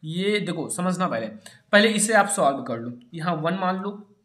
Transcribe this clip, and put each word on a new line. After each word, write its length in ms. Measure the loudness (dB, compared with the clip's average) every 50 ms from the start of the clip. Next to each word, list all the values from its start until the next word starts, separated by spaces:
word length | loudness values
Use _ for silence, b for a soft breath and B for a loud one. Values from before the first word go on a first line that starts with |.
| -10
ये 340 | -8 -6 -2 -2 0 0 0
देखो 280 | -2 -2 -4 -4 -4 -6
समझना 380 | -4 -2 -2 -2 0 0 -2 -2
पहले, 200 | -2 -2 -4 -6 -10 B B B B B B B
पहले 180 | 4 6 6 6
इसे 240 | 4 2 0 4 4
आप 140 | 4 4 4
सॉल्व 320 | 2 2 2 2 2 0 -4
कर 160 | -6 -6 -6
लो, 140 | -6 -10 -12 -14 -18 _ -12
यहाँ 200 | -6 -4 -4 -4
वन 220 | -2 -2 -2 -2 0
मान 200 | -2 -2 -2 -2
लो 140 | -6 -8 -10 -10 -16 _ _ _ _